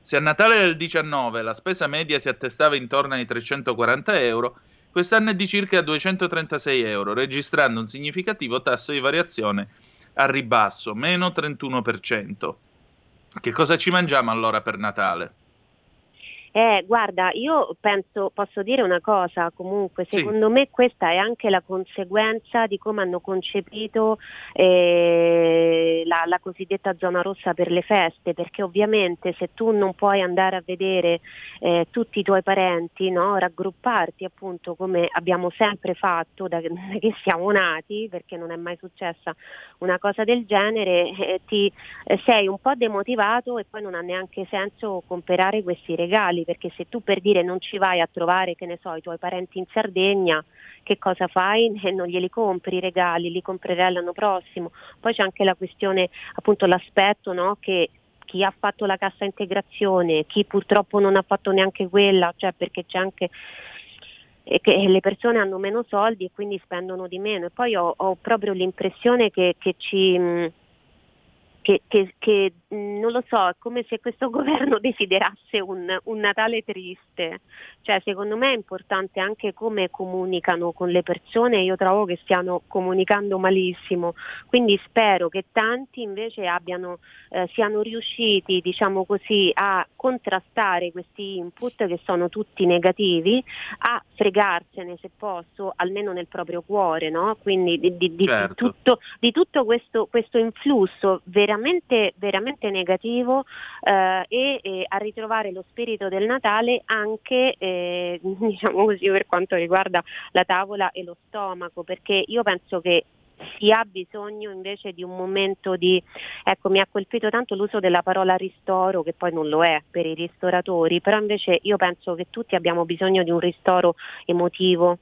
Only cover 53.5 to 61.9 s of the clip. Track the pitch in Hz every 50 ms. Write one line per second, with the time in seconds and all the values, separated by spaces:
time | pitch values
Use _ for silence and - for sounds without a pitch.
53.5 | 185 180 - - 180 170 180 180 180 180 175 175 175 - 220 208 190 180 - _
54.5 | _ - 175 170 _ - - - - _ - - - - 202 190 - - 202 196
55.5 | 185 _ 190 185 - _ 214 196 190 190 180 180 _ - - - - - - -
56.5 | 208 - - 180 180 180 - - _ 208 190 202 208 _ _ 208 180 180 175 190
57.5 | 208 _ - - 190 180 165 - _ _ _ _ _ _ - - - 180 190 196
58.5 | 190 _ - 202 202 - 214 196 190 185 202 196 - _ 208 196 - - 208 180
59.5 | 185 196 196 _ - - 208 196 190 185 175 170 160 156 151 _ - 208 202 _
60.5 | - 202 190 _ 202 208 196 _ - 208 202 196 196 196 190 _ 196 196 _ 202
61.5 | 190 196 190 190 - - 196 180